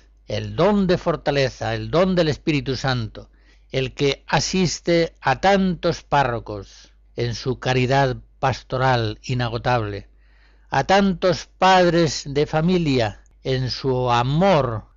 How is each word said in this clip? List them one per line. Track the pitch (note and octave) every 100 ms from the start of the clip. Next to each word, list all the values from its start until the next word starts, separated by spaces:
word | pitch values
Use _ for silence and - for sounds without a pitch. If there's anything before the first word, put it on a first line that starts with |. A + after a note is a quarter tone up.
| _ _ -
el | G#2+ G#2+ G#2+
don | F#3 G#3 F#3
de | E3+
fortaleza, | F3 D3+ - C#3+ C3 - A2+ A2+
el | A2+
don | D#3 F#3 F3+
del | D#3+
Espíritu | C3+ - D3 B2+ B2
Santo, | C3+ B2 A2 G#2 G2 _ _ _ _
el | C3 B2+
que | - C#3+ C3+ -
asiste | E3 - F#3 E3+ - - E3+ E3 -
a | - -
tantos | F#3+ G3 F#3+ E3+ E3+ -
párrocos | - C#3+ C3 A#2 - G#2 F#2 - - _ _ -
en | A#2+ A2
su | C3+ A#2+
caridad | B2+ B2+ B2 C3+ C3+ A#2 - _
pastoral | C3+ - - B2+ C3 A#2+ A2 A2
inagotable, | - B2 A#2 A#2 B2 B2 G#2 G2+ - _ _ _ _ _ _
a | C3+ C#3
tantos | G3 G3 E3+ F#3 D3+ - _
padres | F#3 F#3 F3 E3+ D#3+ - C#3+
de | C#3 D3
familia | D#3 E3+ F3+ D#3 C3 G#2+ - _ _
en | C3+ C3 B2+
su | - C3+ B2+ B2+
amor | A#2+ B2+ D3+ G3 D#3+ B2+ G#2+ -